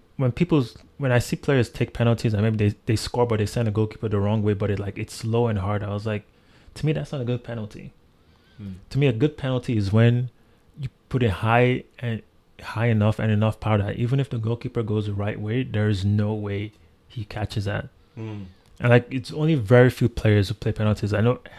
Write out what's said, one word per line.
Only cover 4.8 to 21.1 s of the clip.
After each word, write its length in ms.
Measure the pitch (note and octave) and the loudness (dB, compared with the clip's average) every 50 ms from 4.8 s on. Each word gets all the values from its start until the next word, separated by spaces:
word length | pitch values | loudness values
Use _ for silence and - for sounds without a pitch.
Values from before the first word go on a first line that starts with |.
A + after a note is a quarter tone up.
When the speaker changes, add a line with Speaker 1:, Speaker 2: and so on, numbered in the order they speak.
| G2 G2+ - - | -4 -6 -8 -8
Speaker 1:
it's 160 | G#2 - - | -10 -10 -10
slow 340 | - - A2+ A2+ A#2 A#2+ A#2 | -8 -4 -2 0 0 0 0
and 100 | G#2+ G2 | 0 -2
hard. 240 | F#2 G2+ G#2 G#2 G#2 | -2 -2 -2 -4 -4
I 60 | G#2 G2+ | -4 -6
was 120 | G#2 G#2+ | -6 -4
like, 200 | A2+ G#2+ G#2 - _ _ _ _ _ _ _ _ - - | -4 -6 -6 -8 _ _ _ _ _ _ _ _ -20 -10
to 100 | - - | -4 -2
me, 60 | D3+ | -2
that's 200 | D#3 D#3 D3 - | -2 -2 -4 -8
not 100 | - C#3 | -8 -6
a 40 | B2 | -4
good 180 | A#2 B2 A#2 - | -4 -4 -4 -6
penalty. 500 | - A#2 A2+ G#2+ G#2 - - F#2+ C#3 - _ _ _ _ _ _ _ _ _ _ _ _ - | -8 -10 -10 -10 -10 -12 -16 -18 -18 -20 _ _ _ _ _ _ _ _ _ _ _ _ -16
Speaker 2:
Hmm. 160 | G#2 G2 F#2 F2+ - - | -14 -14 -14 -14 -12 -6
Speaker 1:
To 80 | - C3 | 0 2
me, 80 | D3 C#3 | 2 2
a 60 | A2+ | 2
good 240 | A2 D3 D3+ - - | 2 0 0 0 -2
penalty 400 | - C3 C3 B2 - - B2 G#2+ | -6 -4 -4 -4 -2 -2 -2 0
is 140 | G2+ F#2+ G2+ | 0 2 4
when 360 | A2 A2+ A#2+ A#2+ A#2+ B2+ B2 - _ _ _ _ _ _ _ _ - | 6 6 6 4 2 0 -4 -8 _ _ _ _ _ _ _ _ -12
you 100 | C#3 B2 - _ _ - | -12 -12 -12 _ _ -6
put 140 | - C3 B2 | -2 0 0
it 80 | A2+ | 0
high 540 | F2+ - - A2 A#2 B2 B2 B2 B2+ C3 - _ _ - | 0 0 0 2 4 4 4 4 2 -2 -6 _ _ -10
and 220 | B2 A#2+ A2+ G#2+ - _ _ _ _ _ _ - | -8 -8 -8 -8 -10 _ _ _ _ _ _ -18
high 260 | - - - A#2 A#2 A#2+ | -16 -10 -4 -2 0 2
enough 320 | A2+ G#2+ G#2 A2 G#2 - | 2 4 4 2 2 2
and 120 | A2 A2 | 0 0
enough 280 | G#2+ G#2 A2 A2 G#2+ - | 2 2 2 0 0 -2
power 180 | - A2 G#2+ G2+ | -2 0 0 0
that 160 | G2+ G#2 G#2 - | 0 0 -2 -2
even 220 | A#2+ A#2 C3+ C#3 | -2 0 0 0
if 100 | C3+ - | -2 -2
the 80 | B2+ A#2 | -4 -4
goalkeeper 460 | A2 A2+ A#2 - - B2 - A#2+ A#2 | -4 -4 -4 -4 -6 -6 -6 -4 -4
goes 220 | G#2 G#2 G#2+ G2+ G#2 | -2 -2 -2 -2 -2
the 60 | G2 | -4
right 260 | G2+ G2+ G#2 A2 G#2 | -4 -4 -4 -4 -6
way, 240 | G#2 G#2+ A2+ B2+ B2+ | -6 -4 -2 -4 -4
there 240 | B2 A2 G#2+ G#2+ G#2+ | -2 -2 0 0 0
is 140 | G#2+ F#2 F#2+ | 0 0 2
no 280 | G2+ G#2 G#2+ G#2 G#2 A2 | 2 2 2 2 0 -2
way 380 | G#2+ G#2 G2+ G2+ G2+ G2+ G#2 - _ _ _ _ _ _ _ | -4 -6 -6 -6 -6 -8 -8 -12 _ _ _ _ _ _ _
he 160 | - A#2 G#2 | -14 -14 -12
catches 400 | - - G#2 G2 - - A2+ G2+ | -10 -8 -6 -6 -6 -4 -4 -4
that. 220 | G2+ G2+ G#2+ - - - _ _ _ _ | -4 -4 -6 -6 -10 -14 _ _ _ _
Speaker 2:
Hmm. 280 | A#2+ A2 A2 G#2+ G#2 G2 F#2 - _ _ _ - - | -14 -12 -10 -10 -12 -14 -14 -18 _ _ _ -10 -2
Speaker 1:
And, 100 | A#2+ B2 | 2 4
like, 180 | A#2+ B2 - - | 6 4 4 2
it's 200 | C3+ C3 - - | -4 -8 -8 -6
only 240 | E3 D#3 D3+ D#3+ E3 | -4 -2 0 2 2
very 340 | C3+ G#2 F#2+ B2 B2 B2+ B2+ | 2 4 6 8 8 8 8
few 200 | - - B2+ A2+ | 6 2 0 0
players 380 | - - - A2 G#2 G#2 G2 - | 0 0 2 4 4 4 4 0
who 60 | G#2 | -2
play 160 | - - A2+ | -6 -4 -4
penalties. 420 | G#2+ - G#2+ G#2+ G#2 - G#2+ G2+ | -4 0 0 0 0 0 0 0